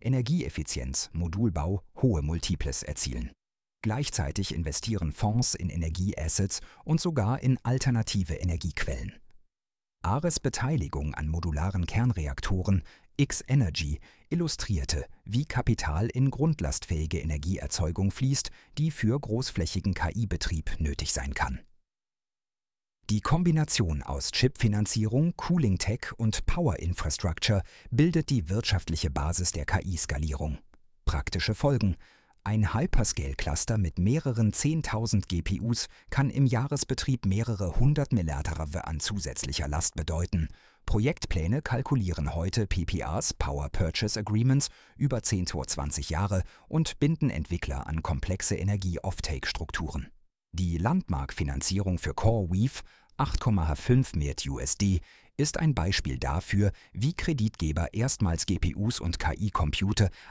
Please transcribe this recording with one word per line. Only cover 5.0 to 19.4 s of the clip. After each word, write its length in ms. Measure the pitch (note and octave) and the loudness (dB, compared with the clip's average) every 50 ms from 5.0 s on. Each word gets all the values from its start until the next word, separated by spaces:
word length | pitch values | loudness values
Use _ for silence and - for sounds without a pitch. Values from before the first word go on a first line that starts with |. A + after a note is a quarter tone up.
| E2+ D2+ - | -2 -4 -4
Fonds 400 | - A2+ G#2+ G#2+ B2 A#2+ - - | -2 -2 0 2 2 2 0 0
in 160 | - F2 E2+ | -2 -4 -4
Energieassets 920 | - E2+ E2 D#2+ D#2 F2 F#2 G2+ - - D#2+ D#2+ - - G2 G2 - - - - - - - | -2 -2 -2 -2 -2 -2 -2 -2 -2 -2 -2 0 0 2 2 0 0 -2 -4 -8 -20 -10 -4
und 160 | - D#3 D#3+ | 0 0 0
sogar 420 | - F3+ D#3 B2+ G2 G#2+ C3 - | 2 0 0 0 2 2 0 2
in 180 | - C3 C3 - - | 4 2 2 2 2
alternative 720 | A#2 B2+ B2+ - C3 A#2+ A2+ G#2+ - - G2+ F2+ - D#2 | 0 0 2 2 2 2 2 0 0 0 -2 0 -2 -2
Energiequellen. 800 | - F2 F2 E2 D#2+ - D#2+ - - - D2 C2 B1 - G2+ - - - - - - _ _ _ _ _ _ _ _ _ _ _ _ - | -2 -2 -2 -2 -2 -4 -4 -4 -4 -4 -4 -4 -6 -6 -8 -10 -14 -20 -20 -20 -20 _ _ _ _ _ _ _ _ _ _ _ _ -2
Ares 360 | F2+ G#2+ C#3+ E3 F3 - - | 0 0 0 0 0 0 0
Beteiligung 760 | - C3+ - - A#2+ C3+ D#3+ B2 D#2+ C#2 - C#2 D2+ D2+ - | 0 -2 -2 0 0 0 0 0 0 -2 -4 -4 -4 -4 -4
an 160 | - D2+ D2+ | -2 -2 -2
modularen 560 | D#2+ E2+ E2 E2+ D2+ D2 D#2+ G2 G2 F#2 E2+ | -2 0 0 0 0 0 0 0 0 -2 -2
Kernreaktoren, 960 | - - A2 A#2+ B2 - F2 D2+ C#2 C2+ - - - F#2+ F#2 F2 - G2 F#2 - - - - _ _ _ | 0 2 2 2 2 2 0 -2 -4 -4 -2 -2 0 0 2 4 4 4 2 2 -2 -12 -20 _ _ _
X-Energy, 840 | - C#3 - - - - - C3 C3+ A2+ E2 D#2 - D#2 C#2+ D2 - - - - _ _ - | 0 2 2 2 -2 0 2 2 4 4 2 0 -2 -2 -2 -2 -4 -6 -10 -20 _ _ -4
illustrierte, 760 | - F3 E3+ D3+ - - - - G2+ D2+ C2+ - - - - - - - - | -2 0 0 0 -2 -2 -2 0 0 0 0 0 -2 -2 -4 -6 -14 -16 -8
wie 200 | - G2+ B2+ D3+ | -2 -2 -2 -2
Kapital 600 | - - B2+ - - A2+ - - D2 D2 E2+ A2 | 0 -2 0 2 2 2 2 2 -2 0 0 0
in 240 | A#2 - B2+ C3+ C3+ | 0 0 2 2 2
grundlastfähige 880 | - B2 D3+ E3 D3+ - D#2+ C#2 - - - - E2+ D#2 D#2 D#2 - D#2 | 2 2 0 0 0 0 -2 -2 -2 -2 -2 -2 -2 -2 -2 -2 -2 -2
Energieerzeugung 920 | - D#2+ D2+ D2 D2+ F2 F#2+ - - C#2+ - - E2+ D#2+ E2+ - F#2+ G2+ | -2 -2 -4 -2 -2 -4 -4 -4 -2 -2 -2 0 0 0 0 0 0 0
fließt, 380 | - - C3 C3 C#3 - - - - - - - - | 0 0 0 0 2 0 -2 -4 -6 -14 -20 -10 -4
die 140 | C#3+ D#3 D#3+ | -2 -2 -2
für 260 | - - - G#2+ B2+ | 0 0 0 2 2
großflächigen 760 | D3 - G#2 G#2+ B2 | 0 0 -2 -2 -2